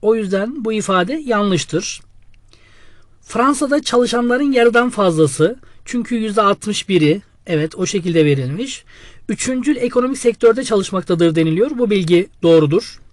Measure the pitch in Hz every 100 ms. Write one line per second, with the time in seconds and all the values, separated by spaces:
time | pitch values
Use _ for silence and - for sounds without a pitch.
0 | 208 226 202 190 208 294 226 220 196 190
1 | 180 302 285 214 208 180 - - - -
2 | - - - - _ - - - - -
3 | - _ - 220 247 285 285 285 294 247
4 | 247 240 240 247 285 262 233 233 247 220
5 | 196 160 156 143 156 254 - - - 247
6 | 233 240 220 208 202 202 - 202 - 185
7 | 151 180 - _ - 165 156 - 180 208
8 | 175 165 151 139 127 151 269 - - -
9 | - - - 220 - 254 254 277 247 240
10 | 247 269 240 226 233 226 240 220 190 190
11 | - 175 170 160 160 160 254 262 233 202
12 | 165 175 196 - 170 165 151 165 - -
13 | -